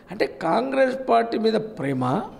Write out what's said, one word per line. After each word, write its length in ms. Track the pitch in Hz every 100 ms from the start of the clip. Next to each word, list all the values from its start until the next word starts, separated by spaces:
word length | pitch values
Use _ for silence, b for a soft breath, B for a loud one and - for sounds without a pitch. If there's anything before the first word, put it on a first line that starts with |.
| -
అంటే, 160 | 196 -
కాంగ్రెస్ 800 | - 165 - 262 269 262 220 -
పార్టీ 300 | 233 226 226
మీద 140 | 220
ప్రేమ, 720 | 220 - - 139 131 123 208 403